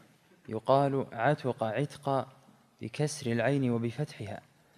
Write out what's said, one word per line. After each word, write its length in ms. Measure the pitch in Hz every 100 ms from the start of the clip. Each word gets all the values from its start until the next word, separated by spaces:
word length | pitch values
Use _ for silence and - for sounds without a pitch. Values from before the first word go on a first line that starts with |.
| - _ _ _ -
يقال 560 | 110 - 135 143 135 -
عتق 520 | - 123 151 127 -
عتقا 640 | 110 110 147 - 139 135 - - - - _ _
بكسر 500 | 113 - 147 - 120
العين 400 | 117 113 143 127
وبفتحها، 680 | 117 117 117 151 - 104 107 - _ _